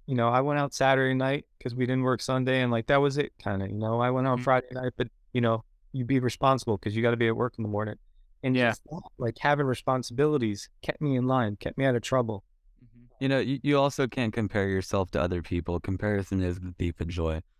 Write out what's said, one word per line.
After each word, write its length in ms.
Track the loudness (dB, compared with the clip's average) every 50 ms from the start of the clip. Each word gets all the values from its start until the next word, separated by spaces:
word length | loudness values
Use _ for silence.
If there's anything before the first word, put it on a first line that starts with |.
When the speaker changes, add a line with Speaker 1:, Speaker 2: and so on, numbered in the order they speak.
| _
Speaker 1:
you 80 | -2 0
know, 160 | 2 2 4
I 120 | 4 2
went 180 | 2 2 0 0
out 120 | -2 -2
Saturday 440 | -2 0 2 4 4 4 4 2 2
night 320 | 2 0 0 -2 -2 -6 -10 _ _
'cause 140 | -10 -8 -4
we 140 | -2 -2 0
didn't 160 | 0 0 2
work 180 | 2 0 0
Sunday, 400 | 0 -2 -2 0 2 2 2 2
and, 100 | 2 2
like, 140 | 0 0 2
that 120 | 2 4 4
was 200 | 4 4 2 0
it, 160 | -2 -4 -6 -8
kinda, 280 | -6 -4 -4 -2 -4 -4
you 120 | -4 -4
know? 200 | -4 -2 0 0
I 120 | 0 0
went 160 | 0 0 0 0
out 80 | 0
Speaker 2:
Mm-hmm. 80 | 0 2
Speaker 1:
Friday 240 | 2 2 2 2 -2
night, 220 | -8 -6 -6 -6 -4 -4
but, 100 | -6 -6 -6 _ _ _ -2
you 80 | 0
know, 240 | 2 2 2 0 -2 -8 _ _ _ -10 -6
you 120 | -6 -2
be 140 | 0 0 0
responsible 580 | 0 0 -2 0 2 2 2 2 0 -2 -2 -2
'cause 180 | -2 -2 -2
you 60 | 0
gotta 160 | 2 2 2 2
be 100 | 2 0
at 80 | 0
work 200 | 0 -2 -4 -4 -6
in 60 | -6
the 60 | -4
morning. 280 | -4 -4 -4 -4 -8 -10 -16 -20 _ -20 -20 _ -18 _ -2
And 120 | 0 2
Speaker 2:
Yeah. 140 | 2 2 2
Speaker 1:
just 140 | 0 -2 -6
that, 180 | -12 -14 -14 -14 -16 -12 -6
like, 220 | -6 -6 -4 -2
having 260 | 0 2 2 2 2
responsibilities 1040 | 0 -2 -2 0 0 0 0 -2 -4 -2 0 2 2 2 2 0 0 -2 -4 -8 -14 _ _ -6
kept 180 | -6 -6 -2
me 140 | -2 0 0
in 100 | 0 0
line, 300 | 2 2 2 2 0 -2
kept 240 | -4 -6 -6 -4 0
me 60 | 2
out 100 | 2 2
of 80 | 0 0
trouble. 400 | 0 0 0 0 0 -4 -8 -10 _ _ _ _ -20 _ _ -20
Speaker 2:
Mm-hmm. 220 | -20 -20 -20 -20 -20 -10 _
Speaker 3:
You 80 | 0 2
know, 100 | 2 2
you, 200 | 2 0 -2 -2 0
you 160 | 2 4 4
also 280 | 4 2 2 0 -2 -2
can't 260 | 0 -2 -2 0 0
compare 340 | -2 -2 0 0 0 0 2
yourself 420 | 0 0 -2 0 -2 -2 -2 0
to 100 | 0 -2
other 200 | 0 0 -2 -4
people. 380 | -4 -2 -4 -2 -2 -2 -4 -4
Comparison 600 | -2 -4 -4 -2 -2 -2 0 -2 -2 -2 -2 0 0
is 160 | 0 -2 -4
the 140 | -6 -10 -6
thief 260 | -4 -4 -4 -4 -4
of 80 | -6 -4
joy. 340 | -4 -2 -2 -2 -2 -4 -6 -12 _ _